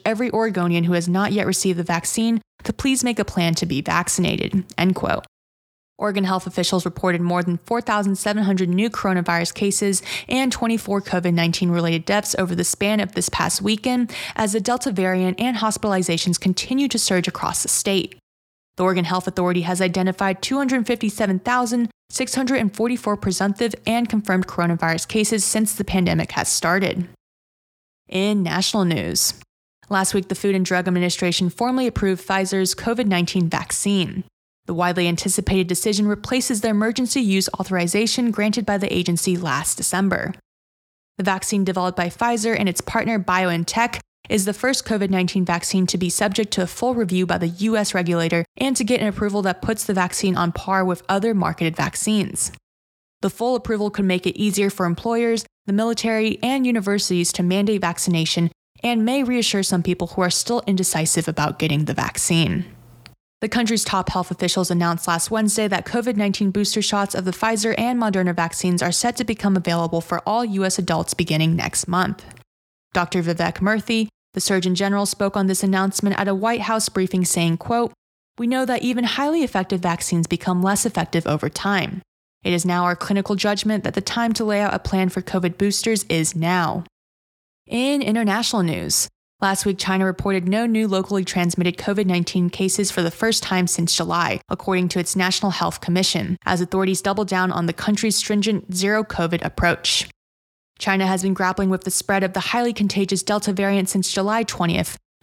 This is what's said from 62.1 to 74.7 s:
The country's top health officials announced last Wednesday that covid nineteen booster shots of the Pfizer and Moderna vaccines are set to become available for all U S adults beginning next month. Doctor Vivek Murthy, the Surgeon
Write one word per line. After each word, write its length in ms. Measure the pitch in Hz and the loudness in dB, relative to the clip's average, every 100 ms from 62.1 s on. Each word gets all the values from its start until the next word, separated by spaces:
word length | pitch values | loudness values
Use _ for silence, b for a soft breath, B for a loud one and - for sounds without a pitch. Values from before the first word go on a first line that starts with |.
| - - 165 151 87 180 - - - - - _ _ | -2 0 2 2 0 -4 -12 -20 -20 -20 -20 _ _
The 60 | 214 | -4
country's 360 | 240 226 226 | 0 0 0
top 240 | - 196 185 | 0 0 0
health 220 | 185 175 | -2 -2
officials 400 | 180 180 185 180 | -2 0 0 2
announced 360 | 175 170 170 - | 2 2 0 0
last 240 | 170 - | 0 0
Wednesday 380 | 220 214 202 214 | 0 2 2 0
that 160 | 185 | 0
covid 320 | - 240 233 208 | -2 -2 0 2
nineteen 340 | 202 190 202 | 0 2 0
booster 300 | 196 196 220 | 2 0 0
shots 340 | 196 208 202 | 0 2 0
of 120 | - 185 | -2 -4
the 40 | |
Pfizer 440 | 175 220 226 220 - | 0 0 0 0 0
and 240 | 233 247 | 0 0
Moderna 340 | 220 190 180 | 2 2 2
vaccines 460 | 175 165 - 185 175 | 2 -2 0 0 2
are 100 | 175 | 0
set 260 | 170 240 240 | 0 0 0
to 60 | |
become 300 | 233 220 202 | -2 0 2
available 460 | 190 175 170 165 170 | 2 2 0 0 -2
for 220 | 165 170 - | -2 -4 0
all 160 | 220 | 0
U 220 | 240 196 | 0 0
S 140 | 190 185 | 0 0
adults 340 | 175 165 165 | 0 0 0
beginning 420 | - 165 156 160 | -2 0 2 2
next 320 | 165 - - - | 2 0 -4 -2
month. 380 | 180 185 - - - - _ _ _ _ | 0 0 -4 -12 -20 -20 _ _ _ _
Doctor 280 | 185 170 185 | -2 0 0
Vivek 360 | 170 170 170 - | 0 0 -2 0
Murthy, 500 | 190 220 - 226 214 - _ | 0 0 0 0 -2 -6 _
the 80 | - | -6
Surgeon 340 | - 190 180 | 0 0 2